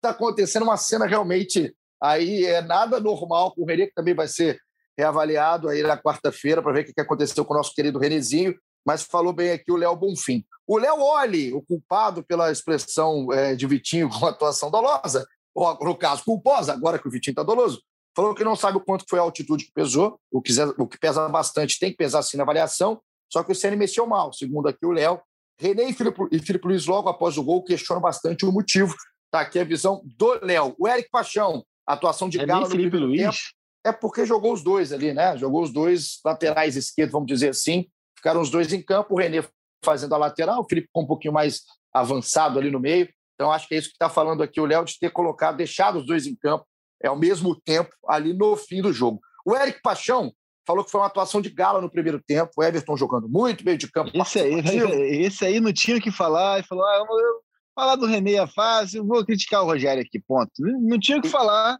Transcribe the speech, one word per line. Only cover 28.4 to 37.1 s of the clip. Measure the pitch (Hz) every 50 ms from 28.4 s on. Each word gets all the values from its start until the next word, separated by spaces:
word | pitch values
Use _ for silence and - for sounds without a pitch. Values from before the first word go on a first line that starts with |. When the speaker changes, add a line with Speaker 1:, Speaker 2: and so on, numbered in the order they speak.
| -
Speaker 1:
o | 190 185
motivo. | 202 202 - - 190 196 185 160 - - _ _ _ _ _
Tá | - 160
aqui | 147 - - 175
a | 180
visão | 151 165 151 - 190 196 196 -
do | 143 117 117 208 233 247 226 -
Léo. | 185 180 165 147 135 123 -
O | 170 214
Eric | 247 247 240 -
Paixão, | - 240 220 - - 214 214 196 160 127 110 _ _ _ _
atuação | - 139 143 - 175 156 - 185 185
de | 156 175
Speaker 2:
É | 143
Speaker 1:
Galo | 143 175 185 190
Speaker 2:
nem | 180
Speaker 1:
no |
Speaker 2:
Felipe | 180 180 180 180
Speaker 1:
primeiro | 170 180 147 127
Speaker 2:
Luiz? | 131 160 190
Speaker 1:
tempo. | 208 214 - - - - _ _ _ _ _ _
É | 214 220
porque | - - 220 - - 214
jogou | 214 226 214 202 226 240
os | 185 147
dois | 170 190 196 180 139 143
ali, | 139 139 151 143
né? | 139 165 185 165
Jogou | 127 135 135 135 160 170
os | 151 117
dois | 143 156 170 180 175 147 - - - _
laterais | 156 160 156 170 156 151 156 156 151 131
esquerdos, | 139 127 - - - 156 147